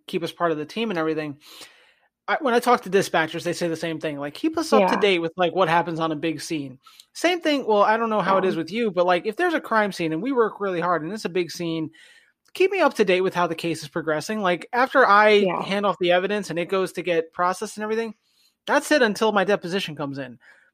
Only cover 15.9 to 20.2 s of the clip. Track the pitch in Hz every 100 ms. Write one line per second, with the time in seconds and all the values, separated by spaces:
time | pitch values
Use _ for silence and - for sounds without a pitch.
15.9 | 175 175 180 190 208 196 165 175 190 180
16.9 | 180 170 165 165 - 180 185 208 208 214
17.9 | 220 226 - _ _ _ _ - 277 285
18.9 | 302 226 190 220 202 190 202 175 190 175
19.9 | 151 143 139